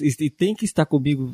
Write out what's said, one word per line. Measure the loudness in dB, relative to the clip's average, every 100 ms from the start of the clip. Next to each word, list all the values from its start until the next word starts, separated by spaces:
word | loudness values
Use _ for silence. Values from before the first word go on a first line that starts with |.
e, | -2 0 -4
e |
tem | -2 -2 -2
que | -2
estar | 0 2
comigo | 2 0 -2 -4